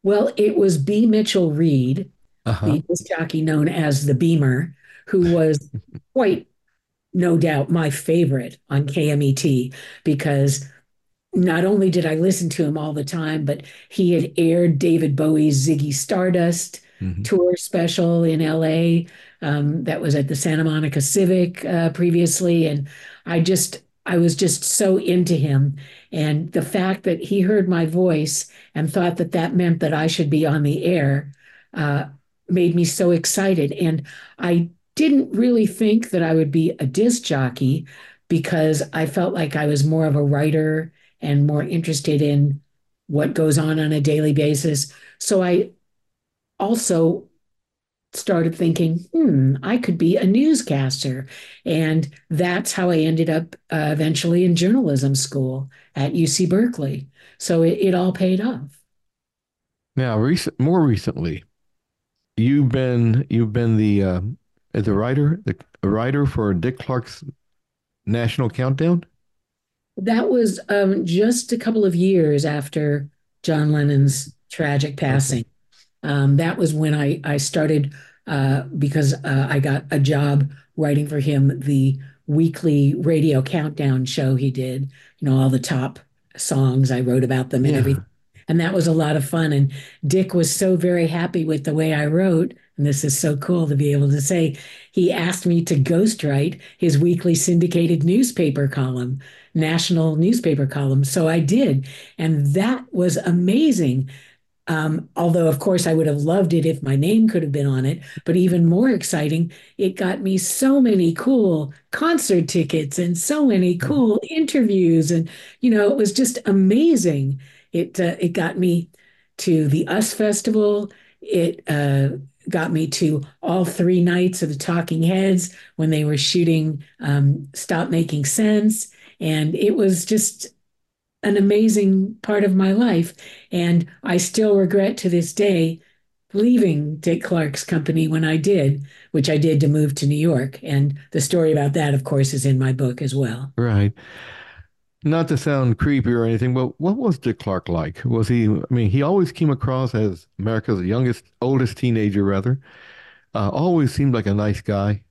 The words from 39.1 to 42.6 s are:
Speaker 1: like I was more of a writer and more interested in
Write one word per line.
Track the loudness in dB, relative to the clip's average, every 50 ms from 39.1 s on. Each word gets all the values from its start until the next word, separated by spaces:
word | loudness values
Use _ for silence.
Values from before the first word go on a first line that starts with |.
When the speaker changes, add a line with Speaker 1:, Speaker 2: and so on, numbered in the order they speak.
| -2 -2 -2 -2
Speaker 1:
like | -2 -4 -4 -4 -4
I | -2 -2
was | 0 0 2 2
more | 2 2 2 2
of | 2 2
a | 2
writer | 2 2 0 0 0 0 0 0 0 0 -2 -2 -6 -8 _ _ _ _ _ _
and | -4 0 2 2 2
more | 2 2 0
interested | -2 -2 -4 -4 -2 -2 -4 -4 -2 -2 0 2
in | 2 2 2 2 2 0 0 -4